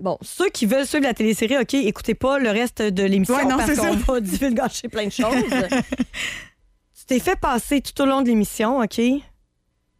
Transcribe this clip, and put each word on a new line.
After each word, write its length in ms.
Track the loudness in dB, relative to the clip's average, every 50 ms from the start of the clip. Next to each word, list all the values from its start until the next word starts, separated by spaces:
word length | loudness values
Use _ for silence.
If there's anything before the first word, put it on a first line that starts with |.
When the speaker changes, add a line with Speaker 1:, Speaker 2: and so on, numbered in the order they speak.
Speaker 1:
bon, 180 | -4 -4 -4 -4
ceux 260 | -8 -12 -4 -2 -2 0
qui 180 | 0 0 0
veulent 200 | 2 2 2 0
suivre 180 | 0 0 0 0
la 100 | 0 0
télésérie, 440 | 0 0 0 2 2 0 0 2 0
OK, 160 | 0 0 0
écoutez 400 | 0 0 0 -2 -2 -4 -4 -4
pas 240 | 0 0 0 2 2
le 120 | 2 0
reste 320 | 0 0 0 -2 -2 -2
de 200 | -2 0 0 0 2
l'émission 320 | 2 4 2 2 2 2
Speaker 2:
Ouais, 80 | 2 2
non, 120 | 2 2 2
Speaker 1:
parce 120 | 2 2
Speaker 2:
c'est 60 | 2
Speaker 1:
qu'on 160 | 2 2 0 0 0
Speaker 2:
ça. 140 | 2 2
Speaker 1:
va 80 | 0 0
<laughs> 0 |
divulgacher 680 | -2 -2 -2 -2 0 0 0 0 0 -2 -4 -6 -10 -6
plein 180 | -4 -4 -4
de 60 | -4
choses. 160 | -2 -2 0 0
Speaker 2:
<laughs> 120 | 2 0 0 0 0 -2 0 0 0 -2 -2 -2 -4 -4 -4 -4 -4 -10 -8 -8 -10 -12 -16 -18 _ _ _ _ _ _ _ _ _ -16
Speaker 1:
Tu 80 | -4 -2 -2
t'es 20 | 0
fait 140 | 0 0 -2 0
passer 420 | 0 0 0 0 0 0 -2 0
tout 200 | -2 -4 -4 0
au 60 | 0
long 160 | 2 2 2
de 60 | 2 2
l'émission, 520 | 2 2 0 0 -2 -2 0 0 2 0
OK, 200 | 0 -2 0 0 0 2 0 -2 -4 -10 -20 _ _ _ _ _ _ _ _ _ _ _ _